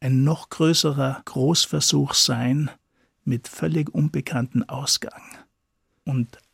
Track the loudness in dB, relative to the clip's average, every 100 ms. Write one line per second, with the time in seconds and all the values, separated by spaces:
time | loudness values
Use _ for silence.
0 | 0 4 4 0 -4 0 2 4 2 0
1 | -2 -4 -8 0 2 2 0 0 2 2
2 | 2 2 2 2 0 0 -2 -6 _ _
3 | _ _ -4 -4 -6 -4 -2 0 0 0
4 | 0 0 -2 -4 -2 -2 -4 -6 -2 -2
5 | -4 -12 -20 -20 -20 _ _ _ _ _
6 | -4 -2 -2 -8 _